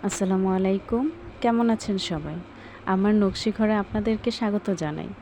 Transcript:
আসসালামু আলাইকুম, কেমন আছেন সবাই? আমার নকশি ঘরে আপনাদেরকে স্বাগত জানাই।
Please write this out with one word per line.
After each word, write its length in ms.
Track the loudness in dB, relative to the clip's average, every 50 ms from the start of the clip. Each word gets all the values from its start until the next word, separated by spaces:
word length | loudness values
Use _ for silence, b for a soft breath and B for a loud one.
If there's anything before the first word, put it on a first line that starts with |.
| -2
আসসালামু 440 | -4 -2 0 0 2 2 2 4 2
আলাইকুম, 540 | 2 2 4 2 2 0 0 -2 -2 0 0 -2 -4 -6 -14 -16 -12 -2
কেমন 260 | 0 2 4 4 4 4
আছেন 280 | 2 2 0 -2 -2 -2
সবাই? 380 | -2 -2 -4 -4 -4 -6 -8 -8 -10 -12 B B B B B B B
আমার 280 | 0 2 4 4 4 6
নকশি 340 | 6 4 4 2 0 -2 -2
ঘরে 220 | 0 2 2 2 2
আপনাদেরকে 540 | 2 0 -2 -4 -2 0 0 0 0 0 -4
স্বাগত 360 | -2 0 -2 0 0 0 0 0 -2
জানাই। 360 | -2 -2 -4 -4 -6 -8 -10 -10 -12